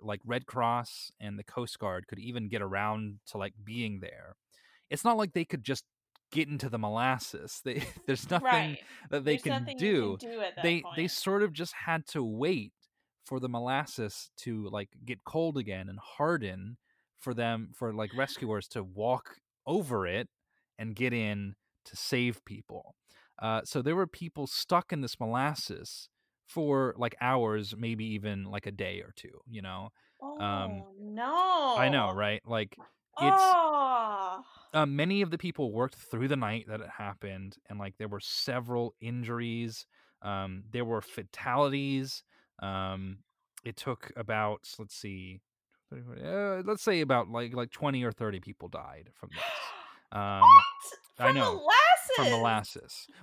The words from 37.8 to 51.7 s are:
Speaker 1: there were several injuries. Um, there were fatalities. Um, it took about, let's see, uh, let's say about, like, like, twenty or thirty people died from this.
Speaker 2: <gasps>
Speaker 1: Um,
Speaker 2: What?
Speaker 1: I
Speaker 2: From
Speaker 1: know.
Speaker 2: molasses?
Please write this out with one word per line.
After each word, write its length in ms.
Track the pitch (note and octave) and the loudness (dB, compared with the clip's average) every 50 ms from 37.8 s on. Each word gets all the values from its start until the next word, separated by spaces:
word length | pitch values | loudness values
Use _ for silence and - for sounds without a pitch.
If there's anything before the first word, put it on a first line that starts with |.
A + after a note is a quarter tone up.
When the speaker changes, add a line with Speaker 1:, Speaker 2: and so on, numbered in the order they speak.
| G2+ G2 G2 _ | -8 -8 -8 _
Speaker 1:
there 100 | G#2+ G#2 | -8 -8
were 120 | G2+ G2 | -8 -8
several 760 | - - - - - C3+ B2 B2+ B2 A#2 A#2+ A#2+ A#2+ A#2 - _ | -8 -4 -2 -2 -2 0 -2 -2 -2 0 0 0 0 -2 -4 _
injuries. 840 | - A#2 A#2+ B2 A#2+ A2+ A#2+ A#2 A#2+ A#2 A2+ A#2 A#2 A2+ A2+ - - _ _ _ _ _ _ _ | -8 -6 -4 -4 -4 -4 -4 -4 -2 -2 -2 -2 -4 -4 -6 -8 -14 _ _ _ _ _ _ _
Um, 420 | - G2+ G2+ G2 G2 F#2+ F#2 F#2+ G2+ A2 | -8 -6 -4 -4 -4 -4 -6 -10 -12 -6
there 160 | A2 A#2+ A#2+ | -4 -4 -2
were 160 | A2+ A2+ G#2+ | 0 -2 -2
fatalities. 1200 | G2+ - - - G2 - - - - C3 B2 C#3 D3 C#3 C3+ C#3 C#3 C#3 C#3 C3+ C3+ C3+ - - - _ _ _ _ _ _ - | -4 -6 -12 -12 -12 -12 -12 -8 -4 0 4 4 4 4 2 0 0 0 0 0 -2 -4 -8 -10 -12 _ _ _ _ _ _ -10
Um, 640 | - G2 F#2+ F#2+ F#2+ F#2+ F#2+ F#2+ F#2+ F#2+ G2 G2 _ _ _ _ _ _ _ - _ | -6 -4 -2 -2 -2 -2 -4 -6 -6 -8 -10 -12 _ _ _ _ _ _ _ -14 _
it 120 | A#2+ A2 | -12 -12
took 360 | - - C3+ B2 - - - - | -8 -6 -6 -6 -6 -8 -14 -10
about, 520 | B2 A2+ G2+ A2 A2 A2 G#2+ G#2+ - - - - - | -10 -4 -2 0 0 0 0 -2 -4 -8 -16 -14 -14
let's 160 | A2 G2+ - | -14 -14 -14
see, 460 | - - G#2 F#2+ F#2+ F#2 F#2+ F#2 G2 _ _ _ _ _ _ _ _ _ _ | -12 -10 -10 -10 -10 -12 -12 -16 -18 _ _ _ _ _ _ _ _ _ _
uh, 720 | C#3 B2+ B2 B2 B2 - - D3 F3+ G3+ G3+ G3+ G3 F#3 F#3 | -16 -14 -14 -14 -14 -12 -8 -6 -4 -2 0 0 -2 -2 -2
let's 180 | F#3+ G#3+ G3 | -2 -2 0
say 180 | - A3+ G3 E3+ | 2 2 2 2
about, 280 | D#3 C3+ C3+ A#2+ A2 F#2 | 4 4 4 4 4 0
like, 260 | A#2 A#2 A#2+ A#2+ B2 | -4 -6 -6 -4 -4
like, 160 | B2 A#2+ A#2 | -4 -6 -6
twenty 320 | - - - C#3+ C3+ B2+ B2 | -6 -4 -2 0 0 0 0
or 80 | A#2 | -2
thirty 280 | A2 - A2+ G#2+ G2+ F#2 | -2 -2 -4 -4 -4 -6
people 280 | F#2 - G#2 _ - F2 | -8 -12 -14 _ -14 -12
died 420 | - - C2+ - C3 D2 - - _ | -10 -10 -12 -12 -16 -18 -20 -20 _
from 160 | _ - - - | _ -18 -14 -10
this. 80 | - | -8
Speaker 2:
<gasps> 400 | - F5 D#5+ D5+ - - - - - - - - _ _ | -6 -6 -6 -6 -8 -10 -12 -14 -16 -18 -20 -20 _ _
Speaker 1:
Um, 280 | - G#2 G2+ G2+ G2+ G2 | -6 -4 -2 -2 6 10
Speaker 2:
What? 580 | - B5 C6+ C6+ - - - - - - - - _ - _ - | 12 12 12 12 12 10 -4 -8 -12 -12 -14 -14 _ -20 _ 4
Speaker 1:
I 140 | - - | 4 6
Speaker 2:
From 20 | C5+ | 6
Speaker 1:
know. 280 | - - B4+ G#4+ F#4+ | 6 4 2 2 2
Speaker 2:
molasses? 540 | D4 E4 | 4 8